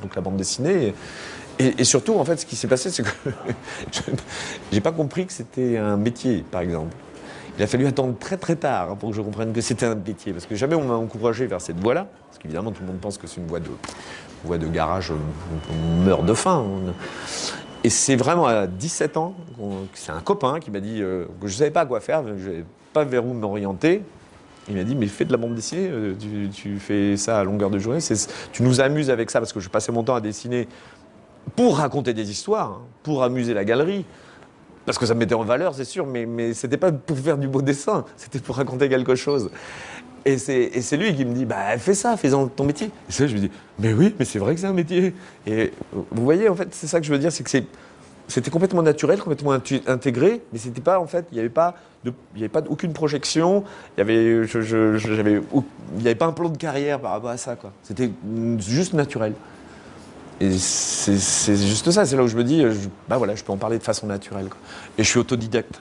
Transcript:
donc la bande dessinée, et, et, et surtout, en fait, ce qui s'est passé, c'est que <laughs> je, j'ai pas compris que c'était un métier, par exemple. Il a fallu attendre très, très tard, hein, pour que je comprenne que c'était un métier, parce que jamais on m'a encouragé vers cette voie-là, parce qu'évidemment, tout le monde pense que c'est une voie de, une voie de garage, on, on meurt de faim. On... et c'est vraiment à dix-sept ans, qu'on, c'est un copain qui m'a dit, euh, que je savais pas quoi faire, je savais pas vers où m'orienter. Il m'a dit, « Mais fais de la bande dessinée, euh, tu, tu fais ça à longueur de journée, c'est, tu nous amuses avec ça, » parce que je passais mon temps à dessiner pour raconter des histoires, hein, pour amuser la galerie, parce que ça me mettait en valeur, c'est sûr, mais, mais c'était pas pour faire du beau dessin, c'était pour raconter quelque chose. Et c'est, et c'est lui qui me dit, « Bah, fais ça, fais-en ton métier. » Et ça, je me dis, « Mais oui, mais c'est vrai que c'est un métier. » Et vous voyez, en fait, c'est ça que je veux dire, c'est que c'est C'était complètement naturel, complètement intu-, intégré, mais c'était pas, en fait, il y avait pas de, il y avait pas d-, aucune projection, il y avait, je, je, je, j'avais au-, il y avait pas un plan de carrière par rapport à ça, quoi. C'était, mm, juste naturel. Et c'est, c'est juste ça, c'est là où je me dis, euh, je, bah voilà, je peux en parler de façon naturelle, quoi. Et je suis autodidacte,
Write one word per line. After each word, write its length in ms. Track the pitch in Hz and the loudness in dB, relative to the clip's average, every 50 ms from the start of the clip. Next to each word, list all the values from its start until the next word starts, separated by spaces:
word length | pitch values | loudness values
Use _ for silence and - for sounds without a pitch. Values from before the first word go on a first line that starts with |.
donc 120 | - 95 - | -12 -8 -6
la 60 | 95 | -6
bande 160 | 90 95 95 | -4 -2 -2
dessinée, 560 | 95 92 - - - 131 170 196 175 127 101 87 - - - - - - - - - - - - - | -2 -2 -4 -4 -2 0 2 2 2 2 0 -2 -4 -10 -16 -14 -14 -14 -14 -14 -14 -16 -6 0 2
et, 60 | 131 | 2
et, 100 | 131 - - | 4 4 4
et 60 | 131 | 4
surtout, 320 | - - 127 - 220 220 185 | 4 4 4 4 4 2 4
en 60 | 135 | 4
fait, 100 | 165 165 | 2 0
ce 80 | 151 - | 0 -2
qui 120 | - 120 | -6 -6
s'est 120 | - - 107 | -4 0 2
passé, 220 | 127 127 - 190 | 2 2 2 0
c'est 140 | 170 - 117 | -2 -2 -2
que 40 | 110 - - - | -2 -4 -4 -6
<laughs> 60 | 139 - - - - 120 - - - - - - - | -8 -6 -6 -6 -8 -8 -8 -10 -12 -12 -12 -10 -8
je, 120 | - - - - - - - - - - - - - - - - | -8 -6 -4 -4 -4 -4 -6 -8 -10 -10 -10 -10 -10 -12 -6 -2
j'ai 120 | 98 104 | 0 2
pas 100 | 101 165 | 2 2
compris 340 | 165 160 151 131 - 180 180 | 0 0 -2 -2 -2 -4 -4
que 60 | 185 | -4
c'était 460 | - - 117 - - 131 127 123 117 110 | -6 -10 -12 -8 -4 -2 0 0 2 2
un 180 | 107 104 104 | 2 2 2
métier, 480 | 101 107 123 120 - - 127 110 82 76 - | 2 2 0 -2 0 0 0 0 0 -2 -4
par 100 | - 90 | -4 -4
exemple. 340 | 87 90 85 80 80 82 - - - - - - - - - - - - - | -2 -2 -2 -4 -4 -6 -10 -12 -16 -20 -20 -18 -18 -16 -16 -16 -16 -10 -4
Il 60 | - | -2
a 60 | 104 104 | 0 2
fallu 180 | - 123 139 | 2 2 2
attendre 320 | 139 117 139 131 127 120 - | 2 2 0 0 0 -2 -6
très, 180 | - - 190 | -6 -6 -6
très 200 | 185 - - 170 | -4 -2 -2 -2
tard, 340 | - - 139 120 95 87 82 | 0 0 0 0 0 -2 -4
hein, 60 | 101 | -6
pour 140 | 101 104 110 | -6 -6 -6
que 60 | 104 | -4
je 60 | 110 | -4
comprenne 300 | 101 107 101 107 113 113 | -4 -4 -4 -4 -4 -2
que 80 | 107 117 | -2 -2
c'était 260 | 113 - 120 - 127 | -2 -2 0 0 0
un 80 | 117 113 | 0 0
métier, 380 | 107 87 110 98 - - 104 | -2 -4 -6 -8 -8 -8 -8
parce 120 | 87 85 - | -8 -8 -8
que 120 | - 110 | -8 -4
jamais 180 | 101 135 143 165 | -2 0 2 2
on 80 | 160 | 2
m'a 120 | 143 123 117 | 2 2 0
encouragé 520 | 113 113 104 - 104 113 120 113 117 131 | 0 -2 -4 -4 0 0 0 0 0 -2
vers 140 | 104 98 90 | -2 -4 -4
cette 180 | - - 85 87 | -6 -6 -4 0
voie-là, 300 | 95 117 135 170 202 202 - - - | 2 2 2 2 -2 -6 -12 -20 -20
parce 160 | - - - | -20 -20 -16
qu'évidemment, 300 | - 78 78 85 107 113 | -12 -8 -6 -6 -6 -6
tout 80 | 98 - | -6 -8
le 80 | 92 92 | -8 -8
monde 100 | 92 90 | -8 -6
pense 160 | 101 104 101 | -6 -8 -8
que 120 | - - 82 | -8 -12 -12
c'est 120 | - 92 | -12 -10
une 60 | 87 | -8
voie 140 | 80 80 85 | -6 -6 -6
de, 80 | 78 69 | -6 -8
une 800 | 58 - - - - - - - - - - - - - - 80 | -10 -12 -14 -14 -14 -14 -14 -16 -16 -16 -16 -18 -16 -10 -6 -4
voie 100 | 87 82 | -2 -2
de 80 | 80 | -2
garage, 460 | 80 82 82 78 78 90 95 90 82 | -2 0 0 0 0 0 -2 -2 -4
on, 600 | 78 76 76 78 73 80 87 85 80 78 76 - | -4 -4 -4 -6 -8 -8 -8 -8 -8 -8 -6 -6
on 320 | 80 80 82 82 82 85 92 | -4 -2 0 0 2 4 6
meurt 220 | 95 87 - 85 | 6 6 6 4
de 80 | 92 117 | 4 2
faim. 300 | - - 185 180 147 113 | 4 4 4 4 2 2
On... 260 | 98 98 95 92 90 87 90 - - - - - - - - - - - - - - - - - | 0 -2 -4 -4 -4 -6 -8 -10 -12 -12 -12 -10 -8 -8 -6 -6 -8 -8 -10 -12 -16 -4 0 2
et 60 | 113 | 2
c'est 260 | - - - 135 135 | 2 2 4 4 4
vraiment 300 | 120 113 143 175 170 156 123 | 4 4 4 4 6 6 6
à 180 | 113 107 98 | 6 4 2
dix-sept 500 | 90 90 92 127 170 - - 196 151 - | 0 -2 -4 -6 -4 -2 -2 -2 0 0
ans, 200 | 160 160 180 190 180 165 156 123 | -2 -2 -4 -6 -10 -16 -16 -12
qu'on, 300 | 120 104 101 98 95 95 95 - | -10 -8 -8 -6 -8 -8 -10 -12
c'est 160 | - - - | -14 -12 -10
un 80 | 78 82 | -10 -4
copain 400 | - - 202 202 135 127 147 170 | -2 -2 0 2 2 0 0 -2
qui 140 | - 113 | -4 -6
m'a 80 | 101 98 | -8 -6
dit, 200 | 98 107 113 107 | -6 -6 -4 -4
euh, 260 | 98 92 92 90 82 87 95 92 | -2 -2 -2 -4 -6 -8 -10 -10
que 60 | 101 | -8
je 80 | 101 92 | -6 0
savais 160 | 117 151 151 | 0 2 2
pas 160 | 151 175 160 | 4 2 0
quoi 140 | 127 123 107 | 0 -2 -4
faire, 240 | - - 151 160 135 | -2 -2 -2 -2 -2
je 180 | 107 104 95 92 | -4 -6 -8 -8
savais 200 | 98 85 82 82 85 - _ - - | -8 -8 -8 -10 -12 -16 _ -14 -2
pas 120 | - 151 147 | 0 0 2
vers 200 | 135 127 123 117 | 2 2 0 0
où 80 | 127 | 0
m'orienter. 680 | 123 117 107 101 101 107 101 98 95 87 - 160 185 214 196 - - - - - - - - - - - - - | -2 -2 -2 -2 -2 -2 -2 -4 -2 2 2 2 2 2 0 -6 -16 -20 -20 -20 -20 -20 -20 -20 -20 -16 -10 -6
Il 60 | 101 | -4
m'a 80 | 92 | -2
dit, « 120 | 92 113 139 | -2 0 0
Mais 100 | 135 107 | 0 0
fais 180 | 101 - - 175 | 0 0 -2 0
de 60 | 165 | 0
la 80 | 127 117 | 0 0
bande 160 | 117 117 117 | 0 -2 -4
dessinée, 340 | 113 107 - 156 180 190 185 | -4 -6 -4 -4 -4 -2 -2
euh, 220 | 143 113 107 98 95 98 | -2 -2 -2 -4 -4 -4
tu, 300 | 104 104 107 104 101 98 | -6 -6 -4 -4 -4 -4
tu 300 | 101 - - 104 101 98 | -6 -8 -8 -6 -6 -6
fais 360 | - - 104 101 101 101 101 | -2 0 2 2 4 2 2
ça 220 | 98 - 113 113 104 | 2 0 2 2 2
à 60 | 98 | 2
longueur 260 | 95 104 101 104 95 | 2 2 2 2 2
de 80 | 104 98 | 0 0
journée, 220 | 98 113 135 170 | 0 0 -2 0
c'est, 280 | 156 - 120 98 - - - - - - | 0 0 0 0 -2 -4 -8 -12 -12 -8
tu 140 | - - 120 | 0 2 4
nous 160 | 127 127 131 | 4 6 6
amuses 300 | 135 139 147 151 147 131 | 4 4 4 2 2 2
avec 200 | 123 113 113 110 | 2 2 0 0
ça, » 80 | - 127 | 0 0
parce 120 | 113 - | 0 0
que 80 | - 107 | -4 -8
je 80 | 90 92 | -4 -2
passais 240 | - 107 - - | -2 0 0 0
mon 100 | 117 117 | 0 0
temps 140 | 110 135 127 | 0 0 0
à 40 | 120 | 0
dessiner 460 | 107 107 101 - - 120 123 123 113 123 - - - - - - - - - - - - - - - - - | -2 -4 -6 -8 -6 -4 -2 -2 -2 -4 -8 -16 -20 -20 -20 -20 -20 -20 -20 -20 -20 -20 -20 -16 -14 -6 0
pour 220 | - 247 233 147 | 4 4 4 4
raconter 380 | 143 151 127 123 143 127 123 113 | 4 2 0 0 0 0 0 0
des 180 | 110 107 101 | 0 -2 -4
histoires, 480 | 101 - - 196 214 214 156 110 92 107 | -6 -6 -2 0 0 0 0 -2 -6 -10
hein, 20 | 123 123 - - - | -14 -18 -20 -10 -4
pour 180 | 151 151 131 | -2 0 2
amuser 320 | 127 123 127 127 120 117 113 | 2 2 2 0 0 0 0
la 100 | 101 101 | 2 2
galerie, 400 | 107 117 131 156 180 202 202 - - - - - - - - - - - - - - - - - | 4 4 4 4 2 0 -2 -6 -8 -14 -20 -20 -20 -20 -20 -20 -20 -20 -20 -20 -20 -20 -8 -4
parce 120 | 131 123 - | -4 -2 0
que 80 | 127 | 2
ça 80 | 113 117 | 2 4
me 60 | 117 | 2
mettait 140 | 117 95 117 | 2 2 2
en 100 | 113 113 | 2 2
valeur, 300 | 104 123 139 180 180 139 | 2 2 2 2 0 -2
c'est 100 | 135 127 | -4 -8
sûr, 220 | - - 190 147 | -6 -6 -6 -4
mais, 200 | 135 127 120 113 | -4 -4 -4 -4
mais 260 | 117 117 117 117 117 | -4 -4 -2 -2 -2
c'était 240 | 113 - - 120 143 | -2 -4 -2 -2 0
pas 160 | - 185 185 | 2 2 2
pour 240 | 151 131 - - 151 131 | 2 0 -2 -4 -4 0
faire 200 | 131 165 151 139 | 0 0 0 0
du 100 | 139 135 | 0 0
beau 140 | 135 135 | 0 2
dessin, 420 | 135 139 139 143 - 214 208 151 - - - - | 2 2 0 0 0 0 0 0 -2 -6 -12 -20
c'était 200 | - - - 127 | -14 -10 -8 -8
pour 180 | - - 123 | -6 -4 -2
raconter 320 | 151 135 120 127 127 143 135 | -2 -2 -2 0 0 2 4
quelque 240 | 131 131 123 120 127 | 4 4 4 4 2
chose. 360 | 127 - 143 143 135 101 - - - - - - - - - - - - - - - - | 2 2 0 0 0 0 -2 -6 -10 -14 -16 -14 -14 -14 -16 -16 -16 -18 -18 -14 0 2
Et 100 | 139 135 | 2 2
c'est, 340 | 123 - 139 135 123 120 - - | 2 2 2 2 2 2 2 0
et 80 | 131 | -2
c'est 160 | 113 - 147 151 | -2 0 0 0
lui 160 | 202 220 156 | 2 2 2
qui 100 | 135 131 | 2 0
me 80 | 120 | 0
dit, « 120 | 120 127 131 | 0 0 -2
Bah, 320 | 110 107 98 98 104 117 120 | -2 -2 -2 0 0 0 0
fais 160 | - 180 202 | 2 2 2
ça, 240 | 202 - 240 226 - | 2 2 0 2 2
fais-en 300 | - 135 135 139 135 123 | 2 4 4 4 2 0
ton 160 | - - 139 | 0 0 0
métier. » 260 | 143 147 - 214 214 - - - - | 0 0 -2 -4 -8 -8 -10 -12 -6
Et 40 | |
ça, 140 | - - 143 | 0 0 2
je 80 | 143 110 | 2 2
me 60 | 101 | 0
dis, « 100 | 98 92 - - - - - - | 0 -2 -2 -8 -18 -16 -6 0
Mais 160 | 107 113 107 | 0 2 6
oui, 200 | 113 180 220 214 190 | 6 6 6 4 2
mais 80 | 123 | -2
c'est 120 | - - 104 | -2 -2 0
vrai 160 | 95 117 165 | 0 0 0
que 60 | 170 | 0
c'est 60 | 190 | 0
un 80 | 196 190 | 0 0
métier. » 400 | 180 160 156 185 175 190 180 - - - - - - - | 0 0 2 2 2 2 2 0 -4 -12 -20 -20 -10 -4
Et 260 | 107 110 110 110 - - - - - | -2 0 2 0 0 -2 -6 -12 -8
vous 300 | - 101 - - - 110 | -8 -8 -6 -4 -2 2
voyez, 280 | 120 139 160 190 226 208 | 4 4 4 6 4 2
en 40 | 175 | 2
fait, 140 | 185 - - | 0 -2 -6
c'est 140 | - - 165 | -8 -10 -4
ça 140 | 147 175 170 | -2 -2 0
que 60 | 147 | 2
je 60 | 151 | 2
veux 60 | 147 139 | 2 2
dire, 140 | 147 170 | 2 0
c'est 120 | 156 - 123 | -2 -4 -2
que 60 | - | 0
c'est 140 | - 135 - - - - - - - - - - - - - | 0 0 0 -2 -8 -18 -20 -20 -20 -20 -20 -20 -20 -20 -16
C'était 240 | - - 135 123 139 | -4 -2 -2 0 0
complètement 320 | 165 165 190 190 190 170 | 2 2 2 4 4 4
naturel, 360 | 165 156 147 - 156 139 190 202 | 6 4 4 4 4 4 4 4
complètement 340 | - 170 143 - 143 143 | 2 -2 -4 0 2 2
intu-, 300 | 135 131 127 - 139 127 - | 2 2 2 0 -2 0 2
intégré, 560 | 131 131 123 - 139 117 120 151 202 233 233 - - | 0 0 2 0 0 2 4 4 4 4 2 -2 -10
mais 60 | 117 117 | -10 -10
c'était 220 | 113 127 117 139 | -8 -8 -10 -2
pas, 180 | 151 170 190 185 | 2 2 2 2
en 80 | 170 | 2
fait, 200 | - - 175 170 - | 0 -4 -4 -4 -4
il 60 | - | -4
y 40 | 113 | -2
avait 80 | 113 117 | -2 0
pas 260 | 117 160 170 175 170 - - - - _ - | 2 2 2 2 0 -4 -14 -20 -18 _ -8
de, 80 | 123 120 - - - - | -8 -8 -8 -12 -16 -8
il 60 | 104 | -6
y 20 | |
avait 60 | 110 107 | -4 -2
pas 140 | - 160 | 0 -2
d-, 60 | 151 - | -2 -2
aucune 220 | 156 - - 170 | -2 -4 -2 -4
projection, 720 | 147 - 160 143 151 147 - - - 156 165 175 196 202 202 - - - - - - | -2 0 0 0 0 -2 -4 0 2 4 4 6 4 4 2 -2 -10 -18 -20 -6 -2
il 40 | - | 0
y 20 | |
avait, 440 | 101 107 113 113 113 117 117 113 113 | 2 4 6 6 6 6 6 4 2
je, 140 | 113 - 113 | 2 0 -2
je, 360 | 110 107 113 113 110 110 107 | 0 2 4 4 6 6 4
je, 180 | 107 107 110 107 | 2 2 0 0
j'avais 280 | 110 104 107 104 104 - - | 2 4 4 4 4 2 2
au-, 120 | - 139 - - - - - - 76 | 0 0 0 0 -4 -16 -14 -8 -4
il 60 | 104 | 0
y 40 | 117 | 2
avait 80 | 120 113 | 2 2
pas 120 | - 165 | 4 2
un 60 | 165 | 0
plan 160 | 156 165 170 165 | 0 0 -2 -2
de 80 | 156 | -2
carrière 440 | 127 165 156 135 143 143 147 143 131 | -4 -4 -4 -2 -2 0 0 -2 -2
par 120 | 120 - | -2 -4
rapport 180 | 196 110 117 120 | -4 -4 -4 -6
à 60 | 120 | -8
ça, 180 | 123 - 135 120 | -6 -8 -8 -8
quoi. 160 | - - 98 98 - | -10 -12 -16 -18 -16
C'était, 280 | - - 101 123 127 113 92 - 95 | -12 -8 -2 -2 -2 -2 -2 -4 -8
mm, 360 | 104 113 113 117 117 117 110 | -6 -4 -2 0 0 0 0
juste 340 | 92 98 120 156 185 185 180 | 0 0 0 0 0 2 2
naturel. 400 | 151 143 135 - 117 110 107 101 - - - - - - - - - - - - - - - - - - - - - | 0 0 0 0 -2 -2 -2 -2 -6 -12 -18 -20 -20 -20 -20 -20 -20 -20 -20 -20 -20 -20 -20 -20 -20 -20 -14 -4 0
Et 100 | 95 95 95 92 | 2 2 4 2
c'est, 600 | 90 - - - - - - - - 101 101 98 | 2 0 -2 -2 -2 -2 -2 0 2 2 2 2
c'est 360 | 95 - - - - 107 101 | 2 2 0 2 4 4 4
juste 360 | 101 101 98 110 104 - 165 | 4 4 4 2 2 2 4
ça, 120 | 175 208 196 | 4 4 4
c'est 120 | 127 135 | 4 4
là 60 | 131 123 | 4 4
où 20 | |
je 100 | 117 110 | 4 4
me 60 | 117 | 2
dis, 220 | 120 123 156 165 139 | 2 4 4 6 6
euh, 80 | 113 | 4
je, 160 | 110 101 98 95 - - - - | 4 0 -2 -6 -8 -10 -4 -2
bah 100 | 117 131 | 0 0
voilà, 180 | 113 98 107 | 2 0 -2
je 80 | 104 - | -4 -4
peux 80 | - | -4
en 40 | 101 | -4
parler 220 | 98 113 110 117 113 | -2 0 0 -2 0
de 60 | - | 0
façon 220 | 120 107 - 110 | -2 -2 -2 -4
naturelle, 420 | 104 101 101 - - 104 98 98 95 | -4 -6 -6 -6 -8 -8 -8 -8 -8
quoi. 100 | - - - - - - - - - - | -10 -14 -16 -18 -18 -16 -18 -6 -2 0
Et 60 | 110 | 2
je 40 | - | 4
suis 120 | - 120 | 4 4
autodidacte, 600 | 113 - 131 117 113 113 113 117 - - - - | 4 4 0 -2 0 0 -2 -2 -2 -4 -8 -16